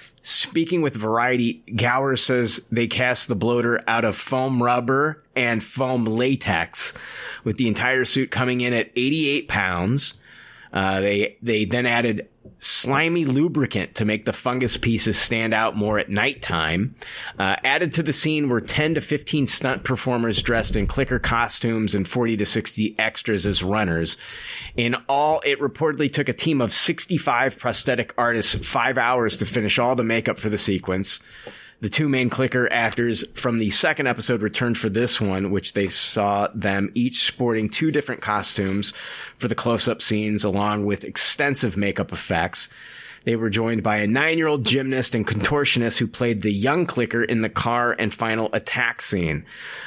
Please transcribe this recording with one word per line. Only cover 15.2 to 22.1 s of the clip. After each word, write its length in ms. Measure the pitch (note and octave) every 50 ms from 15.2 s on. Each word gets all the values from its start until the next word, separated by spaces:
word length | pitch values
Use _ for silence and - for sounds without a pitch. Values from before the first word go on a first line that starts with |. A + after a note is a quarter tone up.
| - - A#2+ A2+ A2+ A2 A2
out 220 | A2 A2+ A2 -
more 240 | G#2+ G2+ G#2+ G#2+ G2+
at 100 | - -
nighttime. 880 | G2+ G#2 A2+ C#3 C#3 - - - - E2 D#2+ D#2 E2 F2+ G#2+ C3+ - - - - - - - - -
Uh, 200 | - G2 F#2+ G2 - -
added 260 | C3 C#3 D#3+ F3 D#3
to 100 | - E3
the 120 | D#3+ D#3+ C3+
scene 340 | - - D#3 D#3 D3+ D3
were 140 | C3+ B2 A2+
ten 320 | - - - - D3+ D#3+ E3
to 80 | D3
fifteen 440 | - - D3 C#3+ - - - D3+ C3+
stunt 380 | - - - - B2+ C3 F#2+ -
performers 580 | - C3 - - B2+ B2 A#2+ A#2 A#2 G#2 -
dressed 360 | - B2 A#2 A2+ G#2+ - -
in 100 | A2 G2
clicker 320 | - - C#3 C#3 - B2+ A#2
costumes 720 | - - A#2+ A#2 A#2 A2 - - - A#2 A2+ A2 A2 G2 G2+
and 140 | G2+ F#2
forty 300 | -